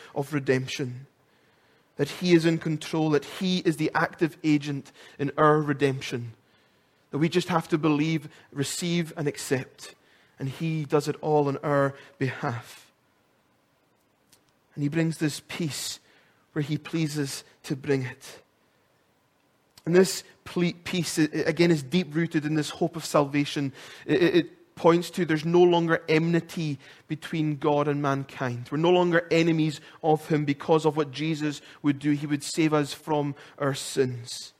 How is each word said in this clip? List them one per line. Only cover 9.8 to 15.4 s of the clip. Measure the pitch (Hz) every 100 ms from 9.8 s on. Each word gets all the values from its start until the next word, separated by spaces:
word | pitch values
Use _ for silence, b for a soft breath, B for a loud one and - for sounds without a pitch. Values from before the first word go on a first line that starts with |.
| - - b b b b
and | 135
he | 131 165 160 143
does | 151 147
it | 139
all | 165 151 139
on | 135
our | 160 143 139 135 B B
behalf. | 135 - 147 117 - - - _ _ _ _ _ _ _ _ _ _ _ _ _ _ _ _ _ _
And | -
he | 147
brings | 160 160 160
this | 156 -